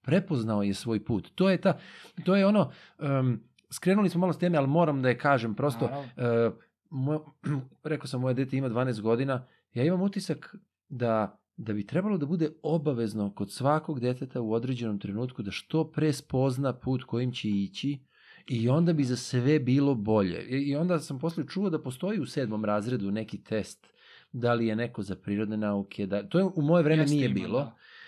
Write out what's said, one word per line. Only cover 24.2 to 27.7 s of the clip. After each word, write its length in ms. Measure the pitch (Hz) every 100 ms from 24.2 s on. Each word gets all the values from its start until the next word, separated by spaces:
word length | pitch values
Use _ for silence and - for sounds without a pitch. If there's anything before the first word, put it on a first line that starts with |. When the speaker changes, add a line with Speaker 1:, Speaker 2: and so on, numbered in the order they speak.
| _
Speaker 1:
da 220 | 123 120
li 120 | 117 113
je 100 | 107
neko 260 | 120 123
za 140 | 98 90
prirodne 400 | - 101 107 107
nauke, 500 | 104 101 101 - 98
da... 220 | 101 101
To 100 | 170
je, 60 | 190
u 160 | 175
moje 200 | 147 175
vreme 180 | 151 156
Speaker 2:
Jeste, 120 | 143 147
Speaker 1:
nije 100 | 123
Speaker 2:
ima, 80 |
Speaker 1:
bilo. 240 | 98 90 117
Speaker 2:
da. 160 | 143